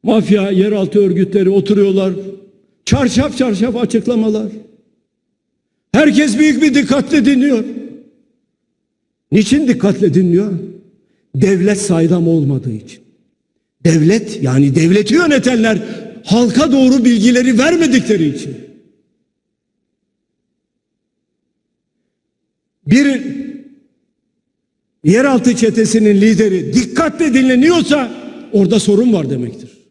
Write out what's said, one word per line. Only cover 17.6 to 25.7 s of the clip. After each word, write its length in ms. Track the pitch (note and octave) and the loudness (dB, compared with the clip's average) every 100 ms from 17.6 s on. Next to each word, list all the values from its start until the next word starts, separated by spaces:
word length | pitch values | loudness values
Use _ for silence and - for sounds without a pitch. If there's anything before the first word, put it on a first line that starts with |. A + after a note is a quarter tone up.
| C#4 E4+ E4 B3 - G3+ D#3 | 2 2 2 0 0 -2 -2
için. 300 | C3+ C#3+ A#2 - - _ _ _ _ _ _ _ _ _ _ _ _ _ _ _ _ _ _ _ _ _ _ _ _ _ _ _ _ _ _ _ _ _ _ _ _ _ _ _ _ - | -4 -12 -16 -20 -20 _ _ _ _ _ _ _ _ _ _ _ _ _ _ _ _ _ _ _ _ _ _ _ _ _ _ _ _ _ _ _ _ _ _ _ _ _ _ _ _ 0
Bir 340 | A3+ C#4+ C4 - - - - - _ _ _ _ _ _ _ _ _ _ _ _ _ | 2 2 0 -6 -10 -12 -16 -20 _ _ _ _ _ _ _ _ _ _ _ _ _
yeraltı 520 | D3+ G#3 C#4 B3+ B3 A#3+ | 0 2 2 2 0 0
çetesinin 680 | A3+ | 0